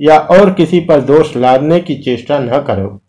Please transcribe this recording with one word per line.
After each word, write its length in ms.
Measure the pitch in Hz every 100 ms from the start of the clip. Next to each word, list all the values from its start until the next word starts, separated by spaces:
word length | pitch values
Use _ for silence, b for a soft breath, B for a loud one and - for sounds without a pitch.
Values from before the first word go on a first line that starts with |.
या 180 | 147 151
और 320 | - 180 202
किसी 280 | 190 165 175
पर 200 | 165 151
दोष 340 | 131 151 151 123
लादने 420 | 127 131 151 170
की 140 | 175 143
चेष्टा 420 | - 120 - 143
न 220 | 123 135
करो। 380 | - 98 98 101